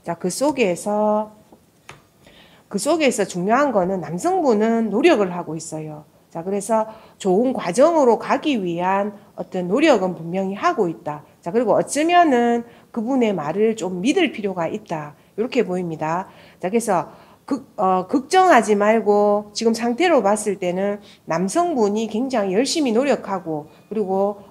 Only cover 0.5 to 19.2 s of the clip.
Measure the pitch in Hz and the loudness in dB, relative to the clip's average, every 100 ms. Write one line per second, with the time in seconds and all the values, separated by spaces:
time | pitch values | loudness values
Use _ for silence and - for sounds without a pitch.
0.5 | 269 202 170 208 208 214 214 214 - _ | 2 0 0 -2 0 0 0 -4 -12 _
1.5 | - _ _ - - _ _ - - - | -20 _ _ -20 -20 _ _ -20 -20 -20
2.5 | - _ 202 285 330 277 226 196 180 185 | -20 _ -4 0 2 2 2 -2 -2 0
3.5 | 240 285 220 175 190 147 175 330 381 294 | 2 2 2 0 -2 -4 -4 -2 0 2
4.5 | 208 220 226 226 214 349 269 185 175 151 | 2 2 0 0 2 4 4 2 -4 -8
5.5 | 160 - 156 156 151 151 _ _ 170 175 | -10 -10 -10 -10 -14 -18 _ _ -10 -6
6.5 | 202 202 220 220 - - _ 196 185 254 | -6 0 0 -2 -8 -20 _ 0 2 2
7.5 | 220 170 180 311 330 247 214 185 262 311 | -2 -2 4 4 6 4 4 0 -2 0
8.5 | 247 180 170 180 196 208 202 - - 180 | -2 -2 -2 0 0 -2 -8 -18 -14 -8
9.5 | 185 180 226 320 226 185 165 165 185 190 | -6 -2 2 2 2 0 -6 -6 -6 -6
10.5 | 202 339 330 180 156 - 147 - _ 170 | -4 -4 0 -2 -4 -10 -12 -14 _ -4
11.5 | 220 226 170 175 277 320 349 339 240 240 | -2 2 0 0 -2 2 4 4 4 2
12.5 | 240 233 - _ 240 220 269 226 190 147 | 0 -4 -16 _ -8 -2 0 0 0 -4
13.5 | 185 220 220 180 180 214 370 311 - 196 | 0 0 0 -6 -2 0 0 0 -2 -6
14.5 | 185 165 208 - 165 147 - _ - 247 | -4 -6 -6 -8 -8 -8 -16 _ -6 -2
15.5 | 262 185 185 175 156 156 175 190 - - | -2 -2 -2 -4 -6 -4 -4 -6 -16 -20
16.5 | - 180 226 220 175 147 - - - - | -10 -4 -2 0 -2 -2 -12 -20 -20 -8
17.5 | 269 - - 190 185 180 294 - 370 370 | -8 -8 -2 0 0 0 -2 2 4 6
18.5 | 262 202 202 208 226 202 208 | 6 4 2 4 2 4 4